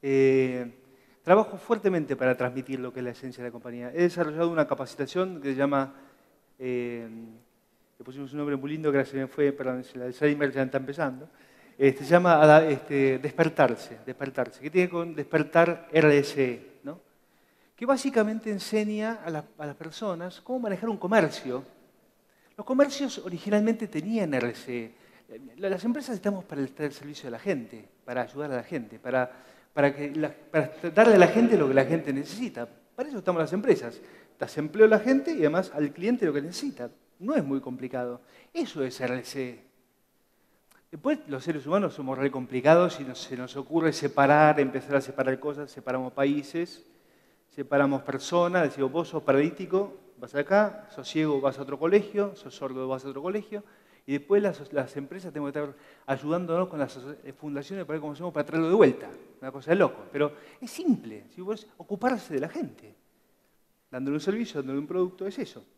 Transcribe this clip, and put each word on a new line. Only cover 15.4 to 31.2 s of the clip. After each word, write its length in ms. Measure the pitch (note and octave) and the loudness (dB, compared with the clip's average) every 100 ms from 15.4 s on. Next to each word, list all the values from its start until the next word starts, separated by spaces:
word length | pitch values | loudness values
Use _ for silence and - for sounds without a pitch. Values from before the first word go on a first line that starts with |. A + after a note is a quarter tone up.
| D3+ E3+ E3+ E3 - | 2 4 4 2 0
R 260 | D#3 D3+ C#3+ | 4 6 6
S 240 | C#3 C#3+ | 2 -2
E, 360 | B2+ A#2 - - | -2 -2 -12 -20
¿no? 160 | C#3 F3 _ _ _ _ _ _ _ _ | -18 -18 _ _ _ _ _ _ _ _
Que 100 | A#3+ | 0
básicamente 680 | C4+ C#4 A#3+ G#3+ A3 A3 | 0 2 2 0 -2 -6
enseña 680 | G3+ - G#3+ G#3+ G#3+ G#3+ A3+ E3+ | -8 -2 -2 -2 -2 -4 -6 -6
a 40 | |
la, 140 | D#3 D3+ _ | -8 -8 _
a 80 | D3 | -12
las 100 | C#3 | -10
personas 680 | E3 - G#3+ E3+ F3+ - | -14 -8 -8 -6 -8 -14
cómo 180 | - B3+ | -8 -6
manejar 300 | A3+ F#3 A3+ | -4 -4 -4
un 80 | G#3 | -4
comercio. 680 | F3+ A3 D#3+ - B2+ B2+ C#3 _ _ _ _ _ _ _ _ - | 4 4 4 0 -6 -8 -8 _ _ _ _ _ _ _ _ -18
Los 120 | G3+ | -4
comercios 500 | C4 C#4+ - C#4 - | 4 4 2 -6 -6
originalmente 680 | F#3 E3+ G3+ G#3 G#3+ A3 G#3+ | -10 -8 0 2 2 0 -4
tenían 460 | D3+ E3+ A3+ F3+ | -6 -4 -2 0
R 160 | C3+ A#2+ | 0 -2
S 220 | A2 - | -6 -8
E. 200 | A#2+ A2+ - _ _ _ A2+ C3+ C#3 | -8 -8 -16 _ _ _ -20 -20 -8
La, 120 | G3 | -4
las 140 | F#3 G#3+ | -2 -2
empresas 300 | A#3+ C4 G#3+ | -4 -6 -4
estamos 300 | G3 G3+ F3+ | -4 -4 -8
para 160 | D3 | -6
el, 100 | C3+ - | -6 -6
el 160 | D3+ | -8
servicio 320 | C#3 D3 D3+ C3+ | -8 -16 -14 -12
de 60 | |
la 80 | A#2 | -10
gente, 480 | G3+ D#3+ A2 A2+ G#2 _ - | -6 -6 -6 -16 -20 _ -8
para 160 | B2 | -6
ayudar 300 | A2+ C3+ D3 | -6 -8 -6
a 60 | B2+ | -6
la 60 | |
gente, 360 | A2+ D#3+ A2+ A2 | -6 -10 -10 -14
para, 320 | B2+ B2+ B2 - - - _ | -4 -2 -2 -6 -20 -20 _
para 220 | - C#3+ C#3+ | 2 2 2
que 180 | D3 D3 | -6 -4
la, 180 | D3+ | -4
para 380 | - - D#3+ D3+ - F3 | -6 -2 0 0 -4 -2
darle 220 | E3 A#3 | 6 8
a 40 | |
la 80 | G3+ | 10